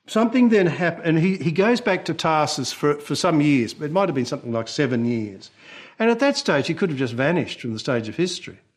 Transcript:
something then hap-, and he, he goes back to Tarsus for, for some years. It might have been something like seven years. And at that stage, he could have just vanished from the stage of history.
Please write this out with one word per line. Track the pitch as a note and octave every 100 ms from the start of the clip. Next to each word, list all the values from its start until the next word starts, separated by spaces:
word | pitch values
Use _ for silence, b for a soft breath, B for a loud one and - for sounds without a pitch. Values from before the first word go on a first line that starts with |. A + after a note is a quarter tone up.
| -
something | A3 A3+ B3+ A#3+
then | G#3+ F3
hap-, | C#3+ F3 E3+ E3
and | D#3+
he, | F3+ F#3+
he | E3+
goes | D#3+ G3+ A#3+
back | A3+ F#3 F3+
to | D#3
Tarsus | E3 D#3 D3+ D3+ B2+
for, | - D3 C#3+
for | -
some | C#3+ F3+ D#3+
years. | D3 C#3+ A2 -
It | D3+
might | F3 G3
have | C3+
been | A#2+
something | C#3+ B2
like | A#2 A2+
seven | - C#3 A#2+ A#2+
years. | A#2 G#2+ G2 - B B B B B
And | A3+
at | A#3
that | C#4 -
stage, | - D3+ C3+
he |
could | D#3+ F#3+
have | C#3
just | C3
vanished | A#2 C#3 F3 A#2+ -
from | B2
the | A2
stage | - B2 G#2+
of | G#2+
history. | F3+ F3+ - G2+ _